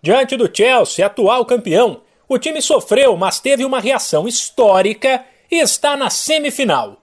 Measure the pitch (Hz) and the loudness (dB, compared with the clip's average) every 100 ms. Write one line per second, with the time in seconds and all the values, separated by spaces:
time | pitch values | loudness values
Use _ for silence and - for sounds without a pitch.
0 | 151 240 262 262 220 - 226 254 180 - | 2 2 2 -2 -2 0 2 2 0 0
1 | 196 - 202 254 240 247 - 165 233 - | -2 0 0 2 0 -2 0 2 0 -2
2 | _ _ _ 262 311 311 - 285 - 226 | _ _ _ -4 -4 -6 0 0 2 2
3 | 269 185 185 - - 277 262 262 208 262 | 2 2 -2 -4 -2 -2 0 -4 -2 -2
4 | - 156 196 240 - - 220 190 196 214 | 0 -2 -2 -6 -6 2 4 4 2 0
5 | 262 254 247 _ _ 339 294 - 294 285 | -2 -2 -6 _ _ 0 0 0 -2 -2
6 | 269 - - 311 294 - 247 143 107 92 | -4 -4 -2 -2 -2 -4 0 0 -2 -12